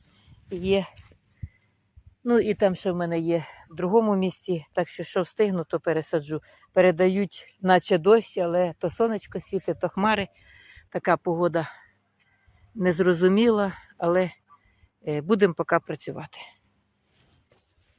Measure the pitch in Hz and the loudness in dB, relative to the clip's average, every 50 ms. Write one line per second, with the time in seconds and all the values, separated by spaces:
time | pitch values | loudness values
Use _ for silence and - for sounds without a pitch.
0 | _ _ _ _ _ - - - _ - 196 170 180 190 196 196 180 - - - | _ _ _ _ _ -20 -20 -20 _ -12 -10 -6 -2 0 0 0 0 -4 -10 -20
1 | - _ _ _ _ _ _ _ - - _ _ _ _ _ _ _ _ _ - | -20 _ _ _ _ _ _ _ -18 -18 _ _ _ _ _ _ _ _ _ -20
2 | - - _ _ - 240 240 226 - 214 185 - 208 190 180 - - 190 175 175 | -20 -20 _ _ -4 0 0 2 2 0 0 0 0 0 0 -2 -4 -4 -4 -2
3 | 175 170 170 165 165 170 170 165 147 - - - - _ 165 151 180 175 208 233 | -4 -2 -2 -2 -2 0 -2 -2 -4 -8 -16 -20 -20 _ -10 -6 -2 0 2 2
4 | 220 214 202 190 190 180 - - - - 175 160 - _ _ 185 170 - - - | 2 2 0 0 0 -2 -4 -6 -6 -6 -6 -6 -8 _ _ -6 -6 -6 -8 -12
5 | 165 - - - 170 - - - 214 202 185 175 156 - - 160 - 175 156 160 | -12 -4 -4 -4 -4 -2 -2 -2 -2 0 0 -4 -4 -4 -6 -4 -2 -2 -2 -2
6 | 151 - - 160 143 147 156 147 - _ _ _ _ _ - 185 180 180 165 160 | -2 -2 -4 -4 -4 -6 -8 -10 -10 _ _ _ _ _ 2 4 4 4 4 4
7 | 185 185 185 202 202 - - - - - _ _ 190 185 185 170 - - 196 165 | 2 2 2 0 -2 -4 -8 -14 -20 -20 _ _ 2 4 4 4 4 2 0 2
8 | 151 196 226 226 - - - 202 175 170 170 180 180 170 - - - 165 - - | 4 4 4 4 2 -2 -4 -4 -2 0 0 0 0 -2 -4 -6 -8 -6 -2 -2
9 | 226 226 220 196 - - - 185 - - 196 180 - - 160 - 185 170 - 190 | -2 -2 -2 -4 -8 -10 -12 -12 -10 -8 -8 -6 -6 -6 -4 -4 -6 -6 -2 0
10 | 202 220 214 202 190 - _ _ _ - - - - - - - - _ - 180 | 0 0 0 0 -4 -6 _ _ _ -20 -20 -20 -20 -20 -20 -20 -16 _ -10 -4
11 | - 190 170 - - 180 165 170 175 170 156 165 151 - - - - _ _ _ | 0 0 0 0 0 -2 -2 0 0 0 0 -2 -4 -6 -10 -18 -20 _ _ _
12 | _ _ _ _ _ _ _ _ _ _ _ _ _ _ - 226 180 180 170 175 | _ _ _ _ _ _ _ _ _ _ _ _ _ _ -8 -2 0 0 0 2
13 | 180 185 175 160 185 185 196 214 240 240 220 208 202 190 - - - - _ - | 2 2 2 4 2 4 4 4 4 4 2 2 0 -4 -6 -10 -18 -20 _ -4
14 | 170 170 175 185 185 165 - _ _ _ _ _ _ _ _ _ _ _ _ _ | -2 0 2 0 0 -2 -6 _ _ _ _ _ _ _ _ _ _ _ _ _
15 | - 160 147 147 147 175 226 190 208 175 160 - 165 - 175 160 - - 160 - | -8 -6 -6 -4 -2 -2 2 2 2 2 0 -2 -2 -2 -2 -2 -2 -6 -12 -12
16 | - 165 - - 156 - - - - - - _ _ _ _ _ _ _ _ _ | -12 -12 -12 -12 -14 -16 -18 -20 -20 -20 -20 _ _ _ _ _ _ _ _ _
17 | _ _ _ _ _ _ _ _ _ _ _ _ _ _ _ _ _ _ _ | _ _ _ _ _ _ _ _ _ _ _ _ _ _ _ _ _ _ _